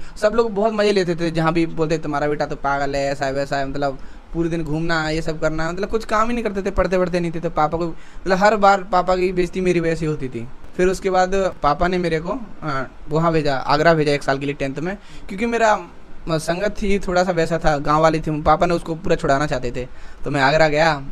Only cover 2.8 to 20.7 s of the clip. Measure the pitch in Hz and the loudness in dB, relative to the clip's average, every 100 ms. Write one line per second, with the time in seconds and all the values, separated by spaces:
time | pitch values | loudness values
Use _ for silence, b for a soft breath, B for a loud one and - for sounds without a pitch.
2.8 | 139 139 139 143 135 135 139 139 139 139 | -2 -2 -2 -2 -2 -2 -2 -2 -2 -2
3.8 | 143 131 B B - 165 165 165 151 156 | -2 -4 B B -8 -4 -2 -2 -2 -2
4.8 | 165 165 156 160 160 156 156 156 160 180 | 0 0 0 -2 -2 -2 -2 0 -2 -4
5.8 | 208 220 - 214 233 240 214 196 196 196 | -2 -2 0 0 2 0 -2 -2 -2 0
6.8 | 180 185 175 175 170 165 160 - 151 165 | 2 2 2 0 -2 -4 -4 0 0 0
7.8 | 170 - - - 170 185 208 214 196 196 | -4 -6 -12 -8 0 4 4 6 4 4
8.8 | 196 180 175 185 180 175 175 190 185 170 | 2 0 2 2 0 0 -2 0 0 2
9.8 | 160 160 156 147 131 120 123 - - - | 0 -2 -2 -4 -6 -6 -8 -10 -10 0
10.8 | 180 - 190 185 185 196 180 - - 170 | 2 2 0 2 2 2 0 0 0 2
11.8 | 180 180 175 160 170 262 202 - 156 135 | 2 2 0 -2 -2 -6 -6 -8 -4 -4
12.8 | 127 - - 151 170 165 143 135 - 143 | -6 -8 -2 2 4 2 2 0 2 4
13.8 | 160 160 147 143 139 135 139 139 139 135 | 6 6 4 2 0 -2 -2 -4 -4 -4
14.8 | 175 202 B B - 190 233 233 220 208 | -6 -6 B B -10 -4 -2 2 4 2
15.8 | 170 - - - - 160 165 175 208 208 | -2 -16 -12 -10 -4 -2 -2 -2 -2 -2
16.8 | 208 196 196 180 185 160 160 160 160 143 | 2 2 2 0 2 0 0 2 2 0
17.8 | 143 151 160 156 156 151 160 156 170 170 | 2 4 4 2 -2 -2 2 4 4 0
18.8 | - 165 - 160 147 139 147 135 120 131 | -4 -6 0 0 2 2 2 -2 -4 -6
19.8 | 127 B B B 135 143 131 156 156 | -8 B B B -2 2 4 4 4